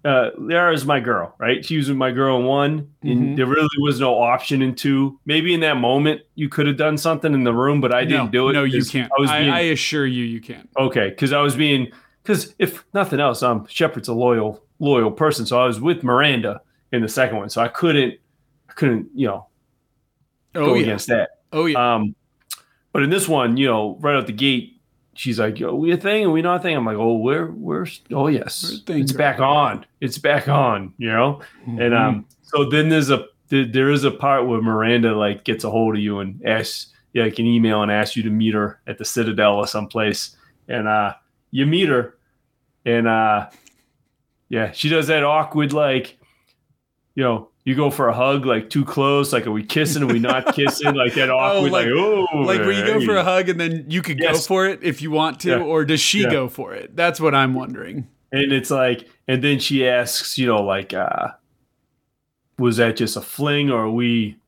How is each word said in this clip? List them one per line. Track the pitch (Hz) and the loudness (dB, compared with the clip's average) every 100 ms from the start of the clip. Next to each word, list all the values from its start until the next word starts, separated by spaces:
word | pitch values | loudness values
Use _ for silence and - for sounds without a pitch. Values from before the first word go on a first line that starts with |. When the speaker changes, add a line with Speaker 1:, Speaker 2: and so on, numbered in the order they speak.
Speaker 1:
uh, | 147 131 113 - | 2 2 2 -4
Liara | 107 170 175 | -2 2 2
is | 156 135 | 2 0
my | 139 | 0
girl, | 120 104 85 _ | 0 -2 -4 _
right? | 117 131 | -2 -2
She | - 160 | -2 -2
was | 139 | -2
my | 135 131 | 0 0
girl | 123 135 127 | 0 0 2
in | 127 | 2
one, | 139 143 151 143 _ | 2 0 -2 -8 _
and | 147 123 | -2 0
Speaker 2:
Mm-hmm. | 139 131 | 0 0
Speaker 1:
there | 127 | 0
really | 151 151 143 | 2 0 0
was | 143 127 | -2 0
no | 131 117 | 0 2
option | 120 127 - 139 | 2 0 0 -2
in | 131 123 | 0 -2
two. | 143 135 139 135 - | -2 0 -2 -4 -2
Maybe | 156 170 | 0 2
in | 170 | 0
that | 160 135 | 0 2
moment | 120 135 151 151 _ - | 2 2 2 0 _ -8
you | 143 | -6
could | - 147 | 0 -2
have | 139 | 0
done | 156 151 | 0 0
something | 165 160 156 | -2 -2 0
in | 139 | 2
the | 123 | 2
room, | 117 135 147 | 2 2 2
but | 127 | 2
I | 123 127 | 0 0
didn't | 131 127 | 0 0
Speaker 2:
No, | |
Speaker 1:
do | 120 131 | 0 2
it | |
Speaker 2:
no, | 143 | 2
you | 139 127 | 0 0
Speaker 1:
'cause | 110 | -2
Speaker 2:
can't. | 131 120 135 | -4 -2 0
Speaker 1:
I | |
was | 139 | 0
Speaker 2:
I, | 151 | 2
Speaker 1:
being | 147 | 2
Speaker 2:
I | 170 | 0
assure | 170 143 - 151 135 | 0 -2 -2 -2 -2
you, | 123 117 | -2 -6
you | 113 | -8
can't. | - 120 - - | -12 -18 -8 -2
Speaker 1:
Okay, | 135 123 98 | 0 0 -2
'cause | - 135 | 0 0
I | 147 | 2
was | 143 127 | 2 2
being, | 151 139 120 - _ _ | 2 2 -2 -10 _ _
'cause | - 190 - - | -2 -2 -2 -4
if | 185 - _ | -4 -4 _
nothing | 196 190 139 | -2 0 0
else, | 143 117 | 0 0
um, | 127 110 104 | 0 0 -4
Shepard's | - 160 - - | -2 -2 -2 -6
a | |
loyal, | 117 123 117 107 107 _ _ | 0 2 2 0 -8 _ _
loyal | 143 131 110 | 2 4 4
person, | - 156 123 113 | 2 0 0 0
so | 123 | 2
I | 127 | 2
was | 107 | 0
with | 147 170 | -2 0
Miranda | 123 123 147 127 110 104 _ _ _ | 2 4 4 2 -2 -6 _ _ _
in | 123 | -2
the | 110 | -2
second | - 127 113 | 0 0 -2
one, | 101 | -6
so | 117 | -2
I | 117 | -2
couldn't, | - 170 147 127 - _ _ _ _ _ | 0 2 2 0 -4 _ _ _ _ _
I | |
couldn't, | - 143 113 - | -2 0 0 -4
you | 131 123 | -4 -4
know, | 98 - _ _ _ _ _ _ _ _ _ _ 170 | -4 -12 _ _ _ _ _ _ _ _ _ _ -2
Speaker 2:
Oh, | 147 | 2
Speaker 1:
go | 120 | 2
Speaker 2:
yeah. | |
Speaker 1:
against | 123 101 - | 2 -2 0
that. | 113 - - _ | 0 0 -6 _
Speaker 2:
Oh, | 156 165 | -2 0
yeah. | 131 123 117 | 2 2 2
Speaker 1:
Um, | 104 - _ _ _ - _ _ _ | 0 -6 _ _ _ -18 _ _ _
but | 151 | -2
in | 143 | 2
this | 190 185 | 0 0
one, | 151 120 123 | 0 2 2
you | 139 | 2
know, | 110 107 - | 0 -2 -4
right | 147 143 | 0 0
out | 120 | -2
the | |
gate, | 107 139 127 - _ _ _ _ | -2 -2 -2 -6 _ _ _ _
she's | - 131 110 | -8 -6 -2
like, | 107 107 | -2 -2
"Yo, | - 139 | -4 -2
we | 165 | 0
a | 175 | 0
thing? | 196 214 196 | 0 0 2
Are | |
we | 160 | 2
not | 175 180 | 0 -2
a | |
thing?" | 180 147 | -2 -2
I'm | 117 | -2
like, | 104 | 0
"Oh, | 117 113 | 0 2
we're, | 120 156 170 | 0 -2 -4
we're, | 170 170 156 180 - _ | -8 -6 -6 -6 -12 _
oh, | 147 147 | -2 0
yes. | 139 - - 170 | 0 -2 -8 -8
Speaker 2:
We're | 214 | -10
a | |
thing, | - 156 | -6 -2
Speaker 1:
It's | 135 | -2
Speaker 2:
girl. | 131 | 0
Speaker 1:
back | 147 127 | 0 2
on. | 135 147 135 101 - _ | 2 2 0 -4 -14 _
It's | 135 151 | -8 -2
back | 147 147 139 | 0 0 2
on," | 143 127 104 95 - | 2 2 0 -6 -8
you | 117 | -2
know? | 110 135 143 - - 123 | 2 2 0 -12 -16 -10
And, | 117 | -2
Speaker 2:
Mm-hmm. | 120 | 2
Speaker 1:
um, | 117 110 107 - _ | 4 4 0 -6 _
so | _ 147 135 | _ -2 2
then | 151 156 | 2 4
there's | 156 135 | 2 2
a, | 135 - _ _ | 0 -2 _ _
th-, | 139 123 | 0 2
there | 123 135 | 2 2
is | 147 135 | 2 0
a | |
part | 135 139 139 123 | 0 0 2 2
where | 113 | 0
Miranda, | 113 110 110 120 113 107 | 0 2 2 4 2 2
like, | 104 101 | 0 -2
gets | - 110 | -4 -4
a | 110 | -2
hold | 110 110 104 | 0 0 0
of | |
you | 104 101 | -2 -4
and | 98 95 | -6 -6
asks, | - 110 110 - - _ _ | -2 -2 -4 -10 -14 _ _
yeah, | 120 113 | -2 0
like, | 110 | 0
an | 117 | 2
email | 117 113 107 | 4 4 2
and | 104 | 0
asks | 104 107 120 | 0 0 -4
you | |
to | 110 | -2
meet | 107 110 107 | 0 0 0
her | 104 - - | -4 -8 -16
at | 113 | -10
the | 110 | -6
Citadel | 123 113 104 107 101 | -4 -2 2 4 2
or | 104 | -2
someplace. | 107 98 117 107 - - _ _ _ - | -6 -6 -2 -2 -4 -10 _ _ _ -8
And, | 123 107 | -6 0
uh, | 107 101 - _ _ _ | 0 0 -6 _ _ _
you | 127 139 | 0 2
meet | 170 175 | 2 2
her, | 127 - _ _ _ _ _ _ _ 120 | 2 -2 _ _ _ _ _ _ _ 0
and, | 117 113 | 2 2
uh, | 113 110 104 104 - _ _ _ _ _ _ _ _ _ | 2 2 0 -2 -20 _ _ _ _ _ _ _ _ _
yeah, | 117 107 | -4 -4
she | - 151 | -2 0
does | 160 147 | 0 2
that | 156 | 2
awkward, | 143 151 151 151 147 | 2 0 0 -2 0
like, | 151 143 131 - _ _ _ _ _ _ _ _ _ _ | 0 2 0 -4 _ _ _ _ _ _ _ _ _ _
you | - | -2
know, | 127 110 - _ - | 0 0 -6 _ -4
you | 131 | 0
go | 143 | 0
for | 139 127 | 2 0
a | |
hug, | 117 131 143 127 | 2 0 0 0
like, | 113 110 | -2 0
too | 143 | -2
close, | 135 - 139 143 139 | -2 0 2 2 2
like, | 123 110 | -2 -2
are | |
we | 107 | -4
kissing, | 107 156 151 147 | -2 -2 0 0
are | 135 | 0
we | 117 | 0
not | 123 131 123 | 0 0 0
Speaker 2:
<laughs> | - | 0
Speaker 1:
kissing? | 139 - 147 139 | 0 0 -2 0
Like, | 123 | 0
that | 139 131 | 0 2
Speaker 2:
Oh, | 127 | 2
Speaker 1:
awkward, | 131 196 143 | 2 2 2
Speaker 2:
like, | - 117 | 2 0
Speaker 1:
like, | 143 | 0
"Oh, | 202 208 185 156 | 2 0 0 0
Speaker 2:
like, | 139 190 | 2 2
where | - | 0
you | 196 147 | 0 0
go | 220 | 2
Speaker 1:
hey." | - | 2
Speaker 2:
for | 196 | 2
a | |
hug | 175 185 185 | 2 0 0
and | 170 | -2
then | 165 165 143 | -2 -4 -4
you | 170 | -4
could | 175 143 | -4 -2
go | 165 | 0
Speaker 1:
Yes. | 160 - | 0 0
Speaker 2:
for | 190 190 | 0 0
it | 190 | 0
if | 175 - | -4 -4
you | 156 | -4
want | 156 160 - | -2 -2 -2
to, | 175 | -2
Speaker 1:
Yeah. | 147 | -2
Speaker 2:
or | 156 160 147 | 0 -2 0
does | 156 | 0
she | - 202 | 2 2
Speaker 1:
Yeah. | - | 2
Speaker 2:
go | 143 127 | 0 -2
for | - 98 | -8 -12
it? | 98 - 117 | -12 -10 0
That's | 170 165 | 0 2
what | 156 139 | 2 2
I'm | 131 | 2
wondering. | 131 127 - - 139 - _ _ | 0 -6 -10 -10 -10 -12 _ _
Speaker 1:
And | 135 139 | -2 0
it's | 135 131 | 0 0
like, | 139 127 123 - _ - | 0 0 0 -6 _ -2
and | 131 | 0
then | 143 139 | 0 0
she | - 139 127 | 0 0 2
asks, | 123 120 - - - | 2 0 -6 -6 -2
you | 123 | 2
know, | 107 | 2
like, | 101 98 95 | 0 -4 -4
uh, | 95 90 - - - _ _ _ _ _ _ _ _ _ _ _ - | -6 -4 -4 -6 -10 _ _ _ _ _ _ _ _ _ _ _ 0
"Was | 120 113 | 0 4
that | 117 110 | 2 2
just | 110 110 | -4 -4
a | |
fling, | - - 143 147 143 | -12 -4 -2 0 0
or | 117 110 | 0 -2
are | |
we | 117 120 117 107 107 | 0 0 0 -2 -8